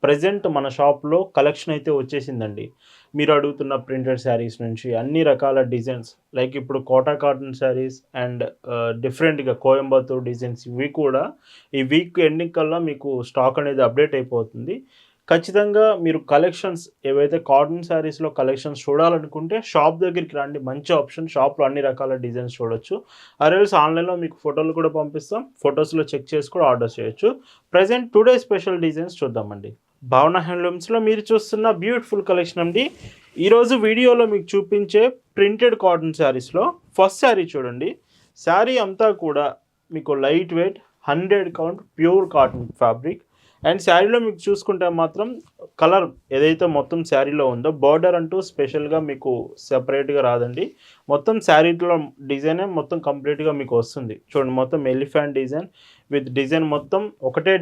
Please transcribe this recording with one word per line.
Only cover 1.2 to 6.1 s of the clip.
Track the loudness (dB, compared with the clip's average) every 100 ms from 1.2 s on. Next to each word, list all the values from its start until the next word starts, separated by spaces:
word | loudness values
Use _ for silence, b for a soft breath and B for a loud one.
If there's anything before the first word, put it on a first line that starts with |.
| 0 2
కలెక్షన్ | 2 0 -6 -6
అయితే | -2 -2
వచ్చేసిందండి. | -2 -8 -8 -8 -8 -8 -14 _ b b b -2
మీరు | 4 4
అడుగుతున్న | 2 -4 -6 -6 -6
ప్రింటెడ్ | -6 -4 -4 -2
శారీస్ | -2 -4 -8 -10
నుంచి | -8 -6 -4
అన్ని | -2 0 2
రకాల | 2 2 0 0 -2
డిజైన్స్, | -4 -8 -10